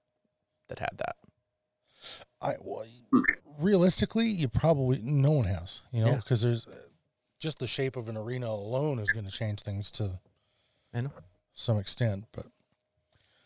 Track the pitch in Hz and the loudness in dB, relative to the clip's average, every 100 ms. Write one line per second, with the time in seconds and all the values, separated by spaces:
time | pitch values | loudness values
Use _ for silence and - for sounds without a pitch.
0 | _ _ _ _ _ _ - - - - | _ _ _ _ _ _ -16 -8 -8 -6
1 | - - _ _ _ _ _ _ _ _ | -8 -10 _ _ _ _ _ _ _ _
2 | - - - _ - - - - - - | -18 -16 -20 _ -6 -6 -8 -12 -12 -18
3 | - 262 - - - 147 180 190 180 - | 2 2 2 -2 -8 -2 4 6 6 4
4 | 208 226 226 196 135 - 156 147 127 131 | 2 2 0 2 0 4 4 4 2 0
5 | 117 147 139 151 95 90 87 - - 117 | 2 4 4 4 2 -2 -6 -12 -4 2
6 | 110 131 - 117 120 117 - - - _ | 4 4 2 2 2 0 -4 -18 -20 _
7 | _ _ _ _ 160 - 123 - 131 127 | _ _ _ _ -10 -6 -4 0 -2 -2
8 | 113 110 110 127 120 107 101 131 151 127 | -6 -6 -6 -4 -4 -4 -2 0 0 0
9 | 104 113 101 - 110 104 - 101 104 - | -2 -4 -6 -4 -2 -2 -4 -6 -6 -4
10 | 101 92 - _ _ _ _ _ _ 120 | -4 -6 -14 _ _ _ _ _ _ -6
11 | 135 - - _ _ - - 107 98 - | -6 -10 -20 _ _ -6 -2 0 -2 -2
12 | 117 98 107 - - _ _ _ _ _ | -2 -2 -8 -14 -16 _ _ _ _ _
13 | _ _ _ _ | _ _ _ _